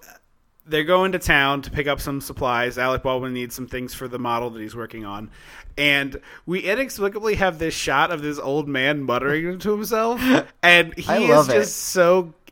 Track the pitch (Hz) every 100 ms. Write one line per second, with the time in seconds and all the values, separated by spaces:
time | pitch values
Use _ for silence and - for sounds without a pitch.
0 | - - _ _ _ _ - 156 156 185
1 | 190 185 - 151 139 139 131 - 143 143
2 | - 139 - 135 131 120 123 123 127 131
3 | 131 127 127 123 123 123 123 127 123 -
4 | 127 120 123 117 120 113 110 117 113 117
5 | 101 101 107 - - - - - 143 143
6 | 139 139 - - - 185 233 233 269 -
7 | 202 202 220 196 190 160 165 - - 139
8 | 165 165 147 147 131 147 147 135 135 151
9 | 135 123 135 151 170 180 190 208 214 220
10 | 226 240 254 269 - _ 175 175 165 -
11 | 143 170 175 151 135 143 139 - - 185
12 | 175 185 175 - -